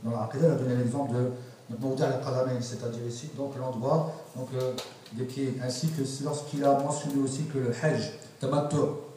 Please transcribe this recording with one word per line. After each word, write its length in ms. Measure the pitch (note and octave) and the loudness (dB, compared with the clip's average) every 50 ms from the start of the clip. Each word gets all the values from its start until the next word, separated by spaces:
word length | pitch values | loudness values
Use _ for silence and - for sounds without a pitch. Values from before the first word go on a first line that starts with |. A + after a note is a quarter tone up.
| - | -2
dans 80 | A2+ | -2
la 120 | A#2 G#2+ A2 | -2 -2 -2
Aqidah, 240 | A2+ - C3+ D#3+ E3 | -2 0 4 6 6
il 40 | |
a 40 | C3+ | 6
donné 200 | B2 B2+ B2+ B2 | 6 2 2 2
l'exemple 380 | B2 B2 A#2 C3 C#3+ C#3 A#2 A#2 | 2 2 2 2 0 0 0 2
de, 180 | B2 B2 B2 - - - - - - - - | 2 2 2 0 -4 -10 -14 -16 -20 -12 -12
donc, 100 | A#2 A2 | -8 -4
Mawdi' 220 | C3 C3+ C3 C3 C3+ | -2 -2 2 2 2
al-Qadamayn, 580 | C3 C3 B2+ - C3+ B2+ B2+ B2+ C3 B2+ A#2+ | 2 2 0 -2 -2 0 2 2 2 2 -2
c'est-à-dire 440 | G#2+ - G#2+ G#2 A#2+ A#2+ A#2 A2+ A#2 A#2+ | -2 -4 -6 -6 -4 -4 -4 -4 -6 -6
ici, 220 | - - - D3+ - | -6 -6 -10 -10 -8
donc, 200 | C3+ C#3 C#3 C3+ C3 | -6 -6 -6 -4 -4
l'endroit, 560 | B2+ B2+ A#2+ A2 B2 C#3 D#3 D#3+ D3+ - - - - - - | -4 -4 -4 0 2 4 4 4 4 0 -4 -8 -12 -12 -8
donc, 140 | A#2 B2+ - C3+ | -8 -8 -4 -2
euh, 180 | B2+ B2+ B2+ B2 A#2+ - - - - - - A2 | -2 0 0 -2 -4 -8 -10 -14 -16 -18 -12 -6
des 120 | A2+ C3 | -6 -6
pieds, 340 | B2 - C3+ C3+ C3 A2+ - B2+ | -4 -2 -2 -2 -2 -2 -2 -2
ainsi 260 | B2+ B2 - - D#3+ | -2 -2 0 0 0
que 120 | D#3 - C3+ B2+ - - C#3 | 2 2 -2 -2 -2 -4 -2
lorsqu'il 400 | D3+ C#3+ - - - - C#3+ C#3 | -2 -2 -2 -4 -4 -4 2 6
a 140 | C#3 C#3 C#3 | 6 6 6
mentionné 420 | C#3+ C#3+ C#3+ - - D3+ C#3 C#3 C3+ | 4 0 -2 -2 -2 0 2 2 2
aussi 200 | B2+ C3 C#3+ D#3 | 2 0 -2 -4
que 160 | - - C3+ | -2 0 0
le 100 | B2 A#2 | 0 0
Hajj 440 | A#2 - - D#3 C3+ A2+ G#2+ G#2 - - - - - - | 0 2 2 2 4 2 0 -2 -6 -10 -16 -18 -10 -6
Tamattu 380 | - - D3 C#3+ D3 D3 D3+ D3 C3 A2 - - - - - | -2 2 2 2 2 4 4 4 4 4 0 -4 -8 -12 -14